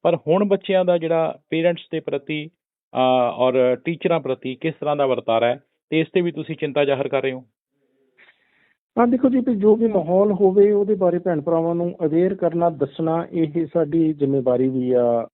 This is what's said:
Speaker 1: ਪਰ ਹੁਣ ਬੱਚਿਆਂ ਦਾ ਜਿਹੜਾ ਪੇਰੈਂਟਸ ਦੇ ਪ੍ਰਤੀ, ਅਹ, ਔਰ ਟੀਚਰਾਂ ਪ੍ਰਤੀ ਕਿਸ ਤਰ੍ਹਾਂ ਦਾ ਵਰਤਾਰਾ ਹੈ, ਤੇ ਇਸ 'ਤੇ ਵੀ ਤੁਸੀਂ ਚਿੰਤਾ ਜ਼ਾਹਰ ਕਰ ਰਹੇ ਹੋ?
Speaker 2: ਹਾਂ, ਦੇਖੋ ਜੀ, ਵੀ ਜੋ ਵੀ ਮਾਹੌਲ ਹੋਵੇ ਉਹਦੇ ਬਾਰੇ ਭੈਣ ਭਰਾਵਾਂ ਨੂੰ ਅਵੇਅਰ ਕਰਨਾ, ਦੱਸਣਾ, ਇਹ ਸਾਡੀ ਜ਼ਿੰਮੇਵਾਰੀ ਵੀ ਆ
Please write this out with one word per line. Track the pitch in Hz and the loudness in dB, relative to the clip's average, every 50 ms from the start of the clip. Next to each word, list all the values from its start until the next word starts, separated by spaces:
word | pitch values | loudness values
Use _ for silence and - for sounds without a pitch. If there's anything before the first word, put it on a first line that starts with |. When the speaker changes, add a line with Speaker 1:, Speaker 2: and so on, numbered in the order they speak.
Speaker 1:
ਪਰ | - 170 175 | 0 0 -2
ਹੁਣ | - _ 151 165 196 208 | -2 _ 0 0 0 2
ਬੱਚਿਆਂ | 196 196 196 - - 190 185 185 | 0 -2 -2 -2 -2 0 0 2
ਦਾ | 180 175 170 | 2 0 0
ਜਿਹੜਾ | 160 160 165 165 160 156 - - _ _ | 0 -2 0 0 -2 -2 -4 -10 _ _
ਪੇਰੈਂਟਸ | 160 160 165 175 175 170 - _ | -4 0 0 0 0 -2 -8 _
ਦੇ | - 156 | -10 -8
ਪ੍ਰਤੀ, | 156 - 143 139 - - 156 151 151 160 _ _ _ _ _ _ _ _ - | -6 -6 -8 -8 -6 -8 -8 -8 -8 -12 _ _ _ _ _ _ _ _ -4
ਅਹ, | 127 127 127 127 127 123 120 - | 0 2 2 4 2 2 0 0
ਔਰ | - 123 127 127 131 127 127 127 123 _ | 0 0 2 2 2 2 2 0 -2 _
ਟੀਚਰਾਂ | 170 170 165 - 180 170 160 | -8 -8 -4 -2 -2 -2 -2
ਪ੍ਰਤੀ | 135 131 131 - - 131 131 | -2 -4 -6 -6 -6 -12 -10
ਕਿਸ | - - 160 - _ | -6 -8 -8 -8 _
ਤਰ੍ਹਾਂ | 147 151 147 | -4 -4 -2
ਦਾ | 143 139 | 0 0
ਵਰਤਾਰਾ | 135 123 117 - 117 113 113 117 | 0 0 -2 0 0 0 2 2
ਹੈ, | 120 127 143 _ _ _ _ _ _ | 0 -2 -4 _ _ _ _ _ _
ਤੇ | 156 160 | -2 -2
ਇਸ | 160 | -2
'ਤੇ | - - 185 | 0 -2 -2
ਵੀ | 175 170 | -2 0
ਤੁਸੀਂ | 147 156 156 - 156 | -4 -6 -10 -10 -8
ਚਿੰਤਾ | - 156 147 127 147 143 | -8 -8 -4 0 0 0
ਜ਼ਾਹਰ | 139 139 131 139 135 | 0 0 -2 -2 -2
ਕਰ | 143 131 | -2 -2
ਰਹੇ | 131 135 | -2 -4
ਹੋ? | 127 127 123 113 _ _ _ _ _ _ _ _ _ _ _ _ _ _ - _ _ _ _ _ _ _ _ _ _ _ _ _ _ 233 | -6 -8 -14 _ _ _ _ _ _ _ _ _ _ _ _ _ _ _ -20 _ _ _ _ _ _ _ _ _ _ _ _ _ _ 0
Speaker 2:
ਹਾਂ, | 240 | 2
ਦੇਖੋ | 240 247 247 269 262 | 2 2 2 2 2
ਜੀ, | 247 254 | 2 0
ਵੀ | 240 254 233 | 0 0 -2
ਜੋ | 196 202 214 214 | 2 4 4 4
ਵੀ | 233 233 | 4 2
ਮਾਹੌਲ | 226 208 190 160 160 180 190 202 214 | 0 0 -2 -2 2 2 2 2 2
ਹੋਵੇ | 202 180 208 190 185 202 202 208 | 2 2 2 4 6 6 4 6
ਉਹਦੇ | 208 202 208 196 214 | 4 2 0 0 0
ਬਾਰੇ | 185 185 175 170 180 | 0 2 0 0 0
ਭੈਣ | 175 190 170 151 | -2 -2 -2 -2
ਭਰਾਵਾਂ | 143 170 165 165 165 170 170 | -2 0 0 0 0 0 -2
ਨੂੰ | 170 170 175 175 - 175 | -2 -4 -4 -4 -4 -4
ਅਵੇਅਰ | 151 151 165 180 185 196 | 0 2 2 2 0 0
ਕਰਨਾ, | 185 180 165 160 170 170 170 | -2 -4 -2 0 0 0 0
ਦੱਸਣਾ, | 160 135 143 135 - - 165 160 165 170 170 - | 0 -2 -6 -6 -4 -4 -4 -2 -2 -2 -4 -4
ਇਹ | - 165 160 151 147 165 165 147 - | -2 -2 -2 -2 -2 -4 -4 -2 0
ਸਾਡੀ | 170 160 147 156 165 160 156 | -2 0 0 0 0 0 0
ਜ਼ਿੰਮੇਵਾਰੀ | 156 143 143 135 139 139 123 127 123 127 131 131 | 0 -2 -2 0 0 0 0 0 0 2 0 0
ਵੀ | 131 131 127 127 | 0 -2 -2 0
ਆ | 127 123 120 120 117 117 113 - | 2 2 2 2 0 0 -2 -6